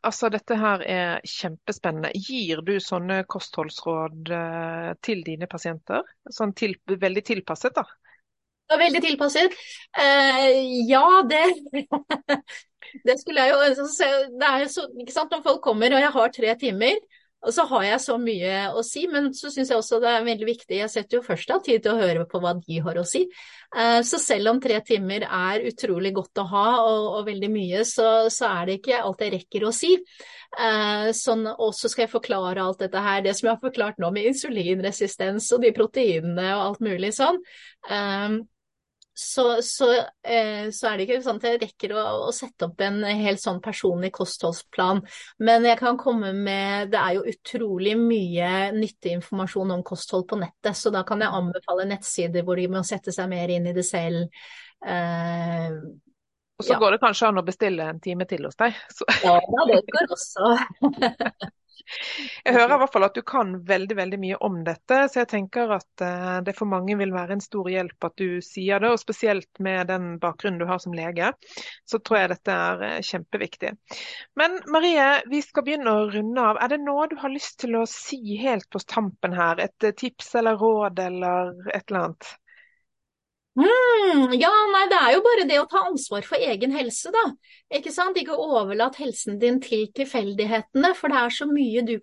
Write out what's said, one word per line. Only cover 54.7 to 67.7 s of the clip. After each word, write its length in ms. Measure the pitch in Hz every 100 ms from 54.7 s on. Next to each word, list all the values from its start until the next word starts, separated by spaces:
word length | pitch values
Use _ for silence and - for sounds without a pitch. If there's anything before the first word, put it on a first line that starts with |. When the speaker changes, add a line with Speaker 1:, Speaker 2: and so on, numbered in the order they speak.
| _
Speaker 2:
Eh, 960 | - 175 170 170 170 170 170 170 165 160 160 - _ _ _ _ _ _
Speaker 1:
Og 80 | -
så 80 | 220
Speaker 2:
ja. 80 |
Speaker 1:
går 140 | 214 202
det 60 | 240
kanskje 240 | 202 226
an 80 | 196
å 80 | 175
bestille 400 | 185 208 175 160
en 160 | 165
time 240 | - 175 185
til 160 | 170 143
hos 80 | -
deg. 160 | 233 214 -
Så. 160 | - - -
Speaker 2:
Ja, 160 | - 175
ja, 300 | 180 240 330
det 120 | - 208 302
går 160 | -
også. 460 | - - 196 214 240 254 -
<laughs> 720 | 285 277 240 - - - 196 _ _ - -
Speaker 1:
Jeg 720 | - - - 277 - - 247
hører 160 | 240
i 60 | 277
hvert 120 | 262 214
fall 80 | 196
at 80 |
du 80 | 214 -
kan 220 | 277 202 185 175
veldig, 260 | 190 196 208
veldig 180 | 185 196
mye 200 | 190 196 208
om 80 | 180 165
dette, 380 | 165 - 254 277
så 80 | 262
jeg 80 | 240
tenker 400 | 214 190 240 233 196
at, 100 | - -
eh, 360 | 180 180 180 185
det 140 | 185 196
for 80 | 208
mange 300 | 190 185 208
vil 140 | 196
være 220 | 185 175 196
en 80 |
stor 240 | - 208
hjelp 380 | 185